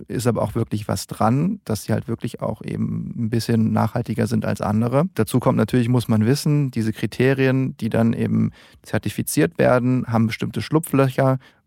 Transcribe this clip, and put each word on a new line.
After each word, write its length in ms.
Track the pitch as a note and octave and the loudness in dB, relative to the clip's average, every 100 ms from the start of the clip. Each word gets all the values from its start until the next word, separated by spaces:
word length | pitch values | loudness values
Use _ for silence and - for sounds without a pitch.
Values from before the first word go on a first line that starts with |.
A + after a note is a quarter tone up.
| - | -8
ist 180 | G2 A#2+ | -4 0
aber 160 | G#2+ | 0
auch 140 | A2+ A#2+ | -2 -2
wirklich 320 | A2+ G#2 G#2 | -4 -4 -4
was 180 | G#2 - | -4 -6
dran, 540 | - G#2+ C3 E3+ G3+ | 0 2 2 0 -2
dass 200 | - G#2+ | -6 -6
sie 100 | - | -2
halt 140 | A2 G#2+ | -4 -2
wirklich 340 | A#2 - - | -6 -8 -6
auch 220 | - - | -6 -6
eben 500 | - G#2+ A2 A2 - - | -8 -6 -4 -4 -8 -6
ein 140 | A2+ | -2
bisschen 420 | A#2 A2+ A#2 A2 | -2 0 2 2
nachhaltiger 540 | G#2+ G#2+ - A#2 A2+ A2+ | 2 0 -2 -4 -2 -2
sind 180 | A2+ | -2
als 160 | G#2 G#2 | -2 -2
andere. 440 | - G#2+ A#2+ C3 F#3 | 0 0 0 0 0
Dazu 260 | - A2 C3 | -2 -2 0
kommt 160 | C3+ A#2+ | 2 2
natürlich, 320 | A2 B2+ A#2+ | 2 2 2
muss 200 | B2 A2 | 0 2
man 180 | A2 G#2+ | 2 2
wissen, 460 | C#3+ - D3 C#3 | 2 2 0 0
diese 220 | A#2 A2+ | -2 -2
Kriterien, 840 | - A2+ - C3 C3+ C3 C3 C3 - | -2 -4 0 2 4 2 2 0 -4
die 120 | A2+ | -2
dann 240 | A2+ A2+ | 2 2
eben 360 | A2+ A2+ A2 A2 - - - | 0 0 0 0 -4 -16 -20
zertifiziert 800 | - G#2+ - - - - E3 - | -6 -4 -4 -4 -2 0 0 2
werden, 480 | B2+ B2 B2 B2+ A#2+ | 4 4 2 0 2
haben 180 | A2+ A2+ | 2 2
bestimmte 380 | A2 A#2+ A2+ | 0 -6 -6
Schlupflöcher. 760 | - D#3 - C3+ C3+ C3 C3+ C3 - _ | -2 -2 0 2 2 2 2 0 -4 _